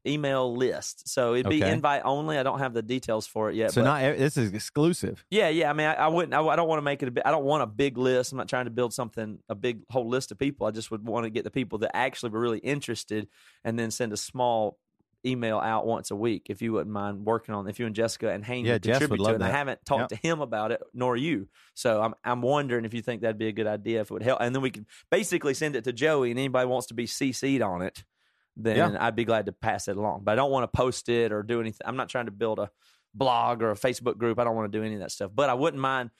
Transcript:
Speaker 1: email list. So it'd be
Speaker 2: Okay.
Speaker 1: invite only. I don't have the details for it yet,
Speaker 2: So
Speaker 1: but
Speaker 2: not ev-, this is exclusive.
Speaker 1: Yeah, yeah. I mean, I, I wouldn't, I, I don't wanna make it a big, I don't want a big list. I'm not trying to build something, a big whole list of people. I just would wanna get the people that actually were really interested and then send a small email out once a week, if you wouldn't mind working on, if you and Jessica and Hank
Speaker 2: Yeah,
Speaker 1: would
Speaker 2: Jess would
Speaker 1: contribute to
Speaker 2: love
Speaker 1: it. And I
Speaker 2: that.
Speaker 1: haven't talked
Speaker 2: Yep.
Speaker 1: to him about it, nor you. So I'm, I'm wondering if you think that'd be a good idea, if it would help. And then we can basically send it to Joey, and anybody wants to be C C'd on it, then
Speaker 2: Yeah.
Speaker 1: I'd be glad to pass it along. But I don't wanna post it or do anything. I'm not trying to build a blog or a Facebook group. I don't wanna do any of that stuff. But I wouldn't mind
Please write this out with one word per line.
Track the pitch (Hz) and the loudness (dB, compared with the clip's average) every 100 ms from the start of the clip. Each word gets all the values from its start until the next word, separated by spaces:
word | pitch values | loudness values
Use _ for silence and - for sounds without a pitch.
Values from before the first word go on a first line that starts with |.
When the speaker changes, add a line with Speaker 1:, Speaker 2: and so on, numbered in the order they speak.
| - | -4
Speaker 1:
email | 147 143 135 127 120 | -2 0 0 0 2
list. | 127 76 - - - | 0 0 -6 -12 -4
So | - 120 | 0 2
it'd | 123 - | 2 2
be | 151 | 2
Speaker 2:
Okay. | 95 | 2
Speaker 1:
invite | - 147 143 - | 2 2 2 0
only. | 143 156 151 | 0 0 0
I | |
don't | 131 127 | 0 0
have | 131 | -2
the | 117 | -2
details | 110 131 - 110 - | -2 -4 -2 -2 -2
for | 113 107 | -2 -2
it | 85 | 2
yet, | 110 | 2
Speaker 2:
So | 123 | 4
Speaker 1:
but | 117 | 4
Speaker 2:
not | 143 | 4
ev-, | 135 135 | 2 2
this | 143 143 | 2 2
is | 107 | 0
exclusive. | 101 - 147 160 180 - 87 - | -2 -4 2 2 2 -2 -6 -2
Speaker 1:
Yeah, | 208 180 | 2 4
yeah. | 160 147 | 4 2
I | |
mean, | 151 156 | 2 2
I, | |
I | 156 156 | 2 2
wouldn't, | 165 160 | 2 2
I, | 135 | 2
I | 156 151 | 4 4
don't | 165 | 4
wanna | 156 | 2
make | 143 143 | 0 -2
it | 131 | -2
a | |
big, | 120 - | 0 2
I | |
don't | 156 | 2
want | 139 151 | 2 2
a | 117 | 0
big | 107 143 120 | 0 0 2
list. | 127 127 127 | 2 4 2
I'm | 131 | -4
not | 101 | -4
trying | 127 | -2
to | 123 | -2
build | 117 120 | -2 -2
something, | 120 117 - 107 101 - | -2 -6 -6 -8 -10 -10
a | |
big | 101 123 113 - | -4 -4 -4 -4
whole | 131 117 | -4 0
list | 127 - | -2 -2
of | 101 | -4
people. | 139 135 107 | -4 -2 -4
I | |
just | 107 - | -4 -6
would | 110 113 | -8 -4
wanna | 113 113 | -4 -2
get | 110 | -4
the | - | -4
people | 139 117 107 | -4 -4 -2
that | 107 | -2
actually | 107 131 - 120 | 0 -2 -2 -6
were | 110 | -2
really | 120 113 | -2 -2
interested | 123 143 123 110 - 107 104 _ - _ | -2 -4 -4 -8 -4 -6 -6 _ -20 _
and | 113 117 | -6 -2
then | 113 | -2
send | - 120 | -2 -4
a | 104 | -4
small | - 127 123 113 104 - _ _ _ _ 127 | -6 -2 0 2 0 -4 _ _ _ _ -4
email | 127 113 107 | -2 0 0
out | 107 110 113 | 0 0 0
once | 117 - | -2 -4
a | 101 | -2
week, | 117 101 - | 0 -2 -4
if | 101 | -6
you | 117 | -2
wouldn't | 110 90 | -2 -2
mind | 104 101 101 104 | -4 -4 -4 -2
working | 113 - | -2 -2
on, | 104 98 | -6 -6
if | 101 | -6
you | 117 | -4
and | |
Jessica | 104 113 - 110 | 0 0 0 -2
and | 98 | -2
Hank | 104 123 117 | -4 -4 0
Speaker 2:
Yeah, | |
Speaker 1:
would | 113 | 0
Speaker 2:
Jess | 87 131 | 2 2
would | 147 | 2
Speaker 1:
contribute | 104 | 2
to | |
Speaker 2:
love | 104 | 2
Speaker 1:
it. | 107 | 2
And | |
I | 92 | 0
Speaker 2:
that. | 139 | 0
Speaker 1:
haven't | 139 - | -2 -6
talked | - 139 120 | -2 -2 -2
Speaker 2:
Yep. | 107 | -2
Speaker 1:
to | 165 | -2
him | 160 | -2
about | 135 110 110 | -2 -2 -2
it, | 117 - | -2 -6
nor | 120 127 120 | -2 0 0
you. | 151 123 98 _ _ | 0 -2 -4 _ _
So | - 120 107 | -2 2 2
I'm, | 110 - | 2 -2
I'm | - 123 | -4 0
wondering | 123 147 143 120 | 2 2 2 0
if | 113 | -2
you | 117 | -4
think | 110 117 | -4 -2
that'd | 113 107 | -2 0
be | 113 | -2
a | |
good | 104 107 | -2 -2
idea, | 107 107 113 | -2 -2 -2
if | 104 | -2
it | |
would | 101 | -2
help. | 110 131 | 0 2
And | 120 | 2
then | 135 | 0
we | 131 | -2
can | 104 107 - _ | -4 -12 -20 _
basically | 180 - 175 139 | 0 2 0 0
send | 135 151 131 | 0 0 -2
it | |
to | 117 | -4
Joey, | 117 156 151 123 | 2 2 4 2
and | 120 | 0
anybody | 135 127 127 | 0 2 2
wants | 127 123 | 0 -2
to | |
be | 117 113 | -6 -6
C | - 139 | -2 -2
C'd | 123 135 135 | 0 0 2
on | 104 87 | 2 0
it, | 90 - - _ _ _ _ - | -4 -6 -16 _ _ _ _ -4
then | 110 110 | 0 4
Speaker 2:
Yeah. | 170 101 | 2 2
Speaker 1:
I'd | 117 110 | 0 0
be | |
glad | 113 110 98 | 2 2 0
to | |
pass | - 113 95 - | -4 -2 -2 -2
it | 98 | -2
along. | 104 85 | -2 -2
But | 98 | 0
I | 110 | 2
don't | 139 | 2
wanna | 135 117 | 2 0
post | - 127 120 - | 2 0 0 0
it | 120 117 | 2 2
or | 104 | 0
do | 104 117 | -2 -2
anything. | 113 107 | -2 -6
I'm | - 131 | -6 -6
not | 123 | -4
trying | 127 117 | -4 -4
to | |
build | 101 113 104 | -2 -2 -2
a | 104 - _ _ _ | -4 -8 _ _ _
blog | 104 135 120 117 117 | 0 4 4 4 2
or | 113 | 0
a | 101 | 2
Facebook | 131 123 120 101 | 0 0 -2 0
group. | 117 113 | 0 2
I | |
don't | 120 | 2
wanna | 113 107 | 0 -2
do | 107 | -2
any | 110 | -4
of | 104 | -4
that | 90 | -8
stuff. | - 98 | -6 -4
But | 110 143 | 2 2
I | |
wouldn't | 123 160 143 | 4 2 0
mind | 135 135 120 - | 0 0 -2 -10